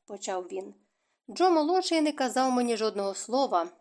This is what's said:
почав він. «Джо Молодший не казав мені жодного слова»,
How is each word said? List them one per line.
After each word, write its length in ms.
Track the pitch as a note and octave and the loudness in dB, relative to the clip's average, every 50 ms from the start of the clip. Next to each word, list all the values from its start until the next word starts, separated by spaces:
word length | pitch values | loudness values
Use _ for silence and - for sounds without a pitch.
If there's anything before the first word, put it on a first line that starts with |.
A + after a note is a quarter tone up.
| _ - | _ -18
почав 360 | G#3 G3+ - - F#3+ F#3 F#3 | -16 -10 -8 -6 -6 -6 -6
він. 300 | F3+ F#3+ F#3+ G3 G#3 G3+ - _ _ _ _ _ _ _ _ _ - | -6 -8 -10 -10 -10 -14 -20 _ _ _ _ _ _ _ _ _ -12
«Джо 220 | G#3 - F4 F#4+ | 0 2 4 6
Молодший 500 | E4+ D#4 D4 D4+ F4+ F#4 F#4 - E4+ D#4+ | 6 4 4 4 2 2 2 2 0 2
не 100 | D4+ D4+ | 2 0
казав 400 | D4 - C4 B3 G#3 B3+ C4 C4 | 0 0 -2 -2 0 0 0 2
мені 260 | B3+ B3 B3 A#3+ A#3 G#3 | 2 2 0 0 0 0
жодного 360 | A3 G#3+ F#3+ G3+ G3 G3 F#3+ | -2 -2 -2 -2 -4 -4 -4
слова», 540 | - - - A3+ C4 C#4 A#3 F#3+ F3 E3 F3+ - _ | -6 -6 -2 0 0 2 2 2 0 0 -2 -6 _